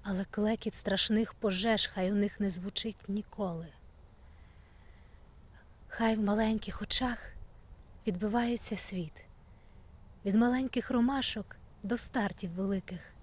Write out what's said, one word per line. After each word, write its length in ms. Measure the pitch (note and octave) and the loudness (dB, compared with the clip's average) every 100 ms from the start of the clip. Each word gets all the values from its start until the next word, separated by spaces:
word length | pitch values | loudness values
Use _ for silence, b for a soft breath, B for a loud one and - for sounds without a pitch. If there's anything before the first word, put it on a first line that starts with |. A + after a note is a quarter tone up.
але 220 | G3+ F#3 | -4 -4
клекіт 500 | G3 - G#3+ A3+ G#3+ | -4 -2 0 0 4
страшних 580 | - - F#3+ - G#3+ A3+ | 4 4 -2 0 0 0
пожеж 540 | - G#3+ F#3 A3+ G#3+ - | -4 -2 0 0 0 -2
хай 240 | - F#3 | -2 -2
у 40 | |
них 240 | G3+ G#3 - | 0 -2 -2
не 100 | G3+ | -2
звучить 600 | F3+ F#3+ - A3+ - - | -2 -4 -6 -6 -10 -6
ніколи. 580 | G3+ - - F#3+ E3 E3 - - - - - b b b b b b b b b b b - - - - - - | -6 -6 -6 -6 -6 -10 -18 -20 -20 -20 -20 b b b b b b b b b b b -20 -20 -20 -20 -20 -14
Хай 280 | - A3+ | 0 2
в 80 | A3 | 2
маленьких 580 | G3+ G#3+ A3 A3 - - | 2 2 2 0 -4 -8
очах 520 | G#3+ - B3+ A#3+ - - - - - - - - - | -2 0 0 -4 -10 -16 -18 -20 -20 -20 -20 -6 -4
відбивається 680 | F3 G#3 A#3 A#3+ A#3+ - G3+ | -2 0 0 0 2 2 6
світ, 480 | - F#3 D#3+ - - - b b b b b - - - | 6 6 -8 -10 -20 -20 b b b b b -20 -20 -6
від 100 | G3 | 2
маленьких 560 | G#3 A#3+ B3 C4 B3 - | 4 4 4 0 -2 0
ромашок 640 | B3 A#3+ C4+ - A3 - - - - | 2 4 2 -2 -4 -10 -16 -20 -12
до 140 | F#3+ A#3+ | -2 0
стартів 540 | - C4 G3+ - F3+ | 2 0 -2 -4 -8
великих. 640 | F3 G3 F#3+ - F3 - - | -4 -2 -2 -6 -14 -14 -20